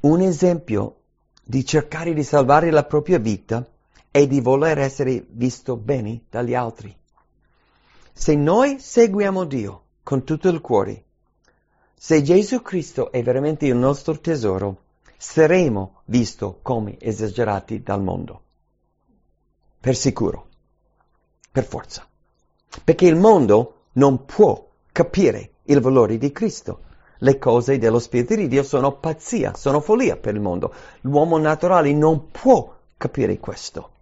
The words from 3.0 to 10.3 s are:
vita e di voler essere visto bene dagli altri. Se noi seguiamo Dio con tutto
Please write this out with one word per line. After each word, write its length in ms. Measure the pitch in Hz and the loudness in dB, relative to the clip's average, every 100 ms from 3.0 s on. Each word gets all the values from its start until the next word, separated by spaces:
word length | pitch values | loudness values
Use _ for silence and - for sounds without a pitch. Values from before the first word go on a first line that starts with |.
| 151 175 | 0 0
vita 500 | 110 98 - 113 123 _ _ _ _ | 0 -6 -6 -8 -8 _ _ _ _
e 160 | 143 143 | 2 4
di 120 | 135 | 2
voler 380 | 120 135 160 147 | 2 2 2 0
essere 480 | 135 131 131 123 - | -4 -4 -4 -4 -8
visto 460 | 113 123 - - | -4 -4 -4 -10
bene 500 | 117 107 135 107 117 _ | -8 -4 -4 -4 -10 _
dagli 240 | 113 120 | -8 -4
altri. 420 | 123 117 - 101 _ _ _ _ _ _ _ _ _ _ _ _ | -4 -6 -10 -20 _ _ _ _ _ _ _ _ _ _ _ _
Se 220 | - - | -4 0
noi 440 | 147 147 208 277 269 | 2 2 2 0 -2
seguiamo 640 | - 240 233 196 202 190 | -2 2 2 2 -2 -2
Dio 360 | 170 135 101 92 _ _ | -6 -6 -8 -12 _ _
con 200 | - 135 | -6 -6
tutto 240 | 127 | -4